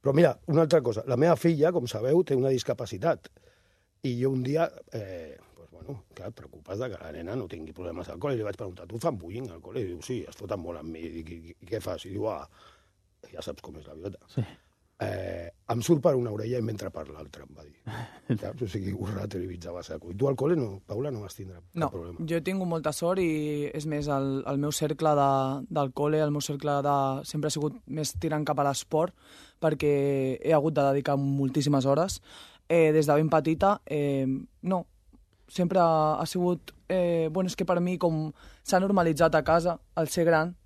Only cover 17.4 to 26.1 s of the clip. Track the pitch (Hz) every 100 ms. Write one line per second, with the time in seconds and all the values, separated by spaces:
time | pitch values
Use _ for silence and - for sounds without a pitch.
17.4 | 67 76 76 _ - 110 120 - _ 110
18.4 | 95 - 113 101 95 92 98 101 101 98
19.4 | 92 87 85 87 82 80 87 95 135 127
20.4 | 139 170 117 95 - 104 147 117 101 -
21.4 | 95 87 85 170 151 90 85 85 160 170
22.4 | 156 190 180 165 151 147 170 190 175 156
23.4 | 151 147 147 151 151 147 147 139 135 135
24.4 | - 139 147 151 151 151 160 147 139 135
25.4 | 135 139 - 156 139 127 147